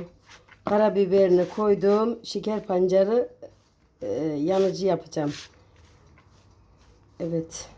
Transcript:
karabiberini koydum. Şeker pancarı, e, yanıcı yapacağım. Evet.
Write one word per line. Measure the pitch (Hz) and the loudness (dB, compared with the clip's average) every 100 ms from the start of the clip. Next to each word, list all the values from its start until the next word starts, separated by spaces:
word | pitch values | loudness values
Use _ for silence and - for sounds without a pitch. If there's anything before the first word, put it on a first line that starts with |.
| 175 _ _ - _ - | -2 _ _ -20 _ -10
karabiberini | - 208 214 190 185 196 190 180 175 | -2 2 2 2 2 4 6 4 2
koydum. | 214 214 190 196 208 226 226 | 0 0 2 2 2 0 -4
Şeker | - 202 214 208 - | -8 -8 -4 -6 -2
pancarı, | 180 185 190 196 240 247 - - _ _ _ _ - | 0 2 2 2 0 -2 -8 -20 _ _ _ _ -12
e, | 104 117 | -6 -4
yanıcı | 156 147 160 190 190 165 190 | -4 -2 0 0 0 0 -2
yapacağım. | 165 - 160 147 143 - _ _ _ _ _ _ _ _ _ _ _ _ _ _ _ _ - | -2 -4 -6 -4 -6 -14 _ _ _ _ _ _ _ _ _ _ _ _ _ _ _ _ -10
Evet. | 170 165 165 - - | -6 -4 -6 -12 -16